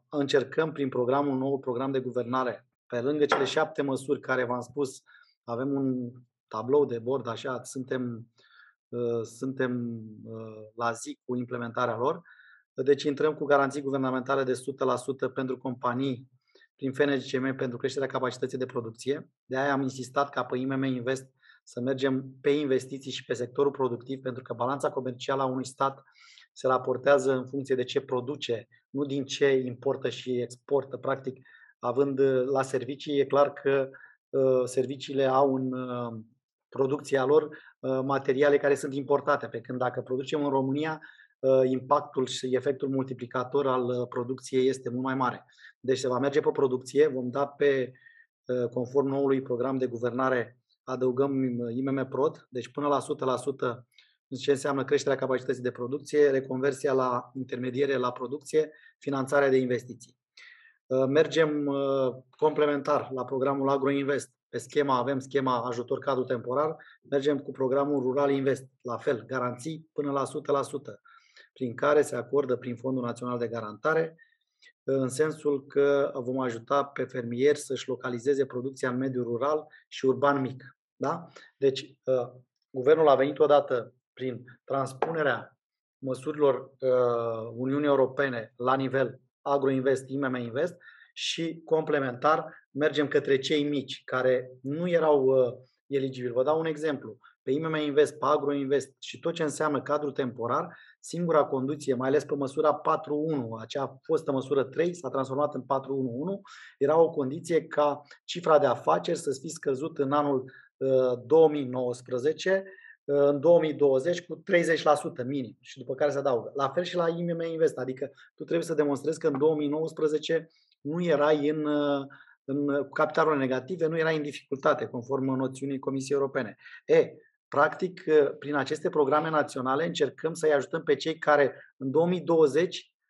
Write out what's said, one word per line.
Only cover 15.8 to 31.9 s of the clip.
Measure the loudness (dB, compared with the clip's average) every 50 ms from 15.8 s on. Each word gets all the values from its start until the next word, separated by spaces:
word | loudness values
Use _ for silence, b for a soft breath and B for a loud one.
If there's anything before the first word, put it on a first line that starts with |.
| -4 -2 -2 0 -2 -4 -4 -6 -10 _ _ _ b b b b b b b
prin | _ -6 -6 0
F | 2
N | 2 2 2 -2
G | -2 -4
C | -4 -2
M | -2 -2 -4
pentru | -4 -4 -6 -6 -4
creșterea | -6 -4 -4 -2 -4 -4
capacității | -4 -4 -4 -4 -4 -4 -8 -6 -4 -6
de | -6
producție. | -6 -6 -8 -8 -8 -12 -10 -6 -6 -6 -6 -6 _ _ _ _
De | _ -4 -2
aia | 0 0
am | 0 0
insistat | 0 -2 -4 -8 -12 -6 -2 -2 -2 -2
ca | -2 -6 -4
pe | -4 -4 -4
I | -2
M | -2 -2 -2
M | -2
Invest | -2 -2 -2 -2 -4 -4 -4 -6 _ b b b b b b b
să | -14 -10 -6
mergem | -2 -2 -2 0 0 0 0 0 -4 -8 -16 -4
pe | 0 2
investiții | 2 2 2 2 0 0 0 -4 -12 -12 -10 -12
și | -12 -12 -6
pe | -6 -4
sectorul | -4 -4 -6 -2 0 0 0
productiv, | 2 0 -2 -2 -2 -4 -6 -10 -10 -6
pentru | -6 -8 -8 -8 -10
că | -10 -6
balanța | -4 -2 -4 -2 -2 -2 -2
comercială | -2 -2 -6 -6 -8 -8 -4 -4 -2 0
a | 0
unui | -2 -2 -4 -6
stat | -8 -4 _ -2 -2 -2 -6 _ B B B B B B B B B _
se | -4 0 2
raportează | 2 2 2 0 -2 0 4 4 4 6 6 2
în | 0 0 -2 -4
funcție | -6 -8 -2 -2 0
de | -2 0
ce | -2 -2 -4
produce, | -2 -2 -4 -4 -4 -4 -8 -8 -4 -4 -4 -4 -6 b b b b _
nu | -6 -6 -4
din | -2 -2 -4 -4
ce | -4 -2 2 4 4
importă | 4 4 2 -2 -8 -4 -2 -2 -2 0 -2 -4
și | -6 -4 -6 -4 -2 -2
exportă. | -2 -4 -8 -18 _ 0 0 0 0 -2 -12 -8
Practic, | -4 -4 -4 -4 -6 -10 -10 -10 B B B B B B B _
având, | -4 -2